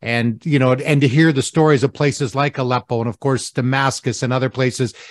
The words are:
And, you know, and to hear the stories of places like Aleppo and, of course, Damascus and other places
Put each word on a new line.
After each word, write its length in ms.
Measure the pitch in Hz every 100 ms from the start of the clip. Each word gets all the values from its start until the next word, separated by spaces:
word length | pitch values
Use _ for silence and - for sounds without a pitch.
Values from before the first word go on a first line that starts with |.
And, 400 | 113 117 117 110 165
you 140 | 143
know, 140 | 131
and 260 | 127 151 143
to 80 | 135
hear 240 | 143 160
the 100 | 135
stories 400 | - 160 156 139
of 100 | 135
places 440 | - 143 135 131 135
like 200 | 143 143
Aleppo 420 | 123 123 - 120
and, 80 | 113
of 100 | -
course, 320 | 135 131 -
Damascus 720 | - 123 135 135 - 127 -
and 100 | 123
other 180 | 127 127
places 440 | 131 127 - 120 - -